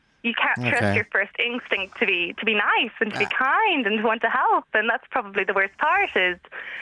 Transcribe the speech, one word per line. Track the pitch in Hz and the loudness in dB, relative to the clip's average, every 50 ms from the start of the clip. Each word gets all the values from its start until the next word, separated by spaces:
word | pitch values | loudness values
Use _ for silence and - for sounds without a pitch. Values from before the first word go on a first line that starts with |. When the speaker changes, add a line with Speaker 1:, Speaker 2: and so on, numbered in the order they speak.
| _ _ _ _ - | _ _ _ _ -6
Speaker 1:
you | 233 226 | -4 -2
can't | - - 277 - 117 123 120 | 0 0 0 0 0 0 0
trust | 285 - 214 | 2 2 2
Speaker 2:
Okay. | 202 196 | 2 2
Speaker 1:
your | - - - | 0 -2 0
first | - 190 196 - - - | -2 -2 -2 -2 -2 -4
instinct | - 240 240 247 - - 247 196 190 185 - - | -2 -2 -2 -6 -4 -2 -4 -4 -4 -8 -4 -2
to | 220 196 | 0 0
be, | 190 175 175 170 - - | 0 0 -2 -4 -6 -4
to | 226 | -2
be | 226 214 | 0 0
nice | 208 - - 277 427 311 330 - - | 2 2 2 2 2 0 -2 -2 -2
and | - 220 - | -2 -2 0
to | 220 | -2
be | 208 - | -2 -2
Speaker 2:
Ah. | - - 262 | 0 0 0
Speaker 1:
kind | 269 302 381 440 392 349 285 240 | 2 2 2 2 2 2 0 0
and | 196 214 220 | 0 -2 0
to | 214 | 0
want | 233 220 233 - | 0 0 0 0
to | 226 | 0
help, | 240 247 320 440 427 320 - - - | 0 2 2 2 2 2 0 0 -2
and | 220 214 233 | 0 0 2
that's | 233 254 - - | -2 -2 -4 -4
probably | - - 208 202 196 202 190 | -4 -4 -4 -2 -2 -2 -2
the | 196 196 | 0 2
worst | 196 190 202 - - | 2 0 0 0 -2
part | 285 302 349 403 403 - - | 0 2 2 2 0 0 2
is | 208 185 180 180 175 - - - - - - - - | 2 2 2 0 -4 -10 -16 -16 -14 -12 -12 -12 -12